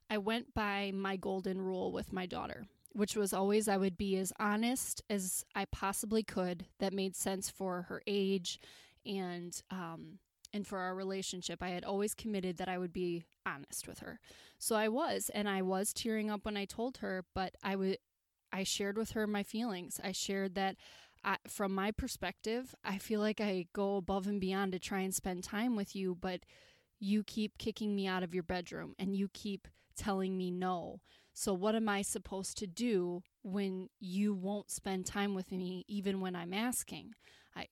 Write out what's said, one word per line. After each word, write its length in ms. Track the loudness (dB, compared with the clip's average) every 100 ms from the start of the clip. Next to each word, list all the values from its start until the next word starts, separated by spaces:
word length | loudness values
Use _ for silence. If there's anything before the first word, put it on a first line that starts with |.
| -2
I 100 | 0
went 360 | 2 2 0
by 380 | 0 2 2 0
my 220 | 0 0 0
golden 440 | 0 0 0 0
rule 320 | 0 0 0
with 200 | 0 -2
my 140 | -4 -2
daughter, 400 | -2 -4 -6 -10 _ -8
which 240 | 0 0 2
was 160 | 2
always 360 | 4 4 6 6
I 80 | 4
would 200 | 4 2
be 200 | 2 2
as 160 | 0 0
honest 640 | 2 4 2 2 -2 -4 -2
as 340 | 0 0 -4 -4
I 100 | -4
possibly 580 | -4 0 0 0 2 2
could 440 | 2 0 0 -2 -8 -2
that 140 | 0
made 240 | 2 0 0
sense 340 | -2 0 -2
for 320 | -4 -2 -2
her 200 | -2 -6 0
age 540 | 2 4 2 0 -6 -10 -20 -20 _
and, 560 | -4 -2 -2 -4 -6 -10 -8
um, 480 | -6 -6 -8 -12 -16 _ _ -8
and 140 | -6 -2
for 120 | -2
our 160 | -2
relationship. 680 | -2 -2 -2 -2 -4 -4 -4
I 80 | -2
had 140 | -2
always 300 | 0 2 2
committed 420 | 0 -2 0 0 -2
that 100 | -2
I 100 | 0
would 140 | -2
be 320 | 0 0 0 -4 _
honest 440 | -6 -6 -6 -10 -8
with 100 | -10
her. 220 | -10 -12 -14 -20 -20 -4
So 180 | 2 4
I 120 | 4
was, 400 | 4 2 2 0
and 140 | 0 2
I 120 | 2
was 320 | 2 2 2
tearing 380 | 0 0 2 2
up 140 | 0
when 120 | 0 -2
I 80 |
told 340 | -2 -2 -4 -2
her, 280 | -4 -4 -4
but 220 | -4 -4 -2
I 140 | -2 2
would, 220 | 2 2 _ _ _ _ _
I 100 | -2
shared 340 | 0 0 0 0
with 140 | 0
her 160 | 0 0
my 160 | 0
feelings. 580 | -2 -2 -2 -2 -6 -6
I 100 | -4
shared 420 | -2 0 0 0
that 220 | 2 0 -2 -10 -20 -20 _
I, 140 | 0 0 -2
from 260 | -2 0
my 160 | 2 0
perspective, 840 | 0 -4 -4 -6 -4 -2 -2 -4 -8
I 140 | -4 -2
feel 220 | 0 2
like 200 | 2 2
I 260 | 2 0 -2
go 240 | 0 0 2
above 320 | 0 0 2
and 120 | 0
beyond 320 | 2 2 2
to 60 | 0
try 220 | -2 0
and 140 | 0
spend 280 | 0 -2 -4
time 320 | -4 0 2 2
with 180 | 0 0
you, 180 | 0
but 320 | 0 -2 -4 -6 -20 -20 -20 _ -6
you 240 | 2 2
keep 340 | 2 0 -2 -2
kicking 360 | -4 -2 0
me 120 | 2 2
out 160 | 0
of 100 | 0
your 120 | -2
bedroom 500 | 0 -2 -4 -6 -8 -4
and 160 | -2
you 140 | 2 0
keep 400 | -2 -6 -6 -8 -20 _
telling 440 | -6 0 2 2 0
me 120 | 0
no. 500 | 0 0 0 -4 -10 -14 -20 _
So 180 | -4 0
what 220 | 2 4
am 140 | 4 4
I 140 | 2
supposed 540 | 0 -2 -4 -4 -4 -4
to 80 | -6
do 560 | 0 4 4 4 0 -6 _
when 480 | -4 0 0 0 -4 -10
you 360 | -2 2 4
won't 360 | 4 0 -2 -4
spend 340 | -6 -2 -2
time 300 | 0 0 0
with 180 | 0 -2
me, 320 | -2 -2 -4 -4
even 340 | -2 0 0
when 140 | 0
I'm 200 | -2 -2
asking? 600 | 0 0 0 -4 -8 -12 -18 -20 -20 -16
I, 140 | -10 -10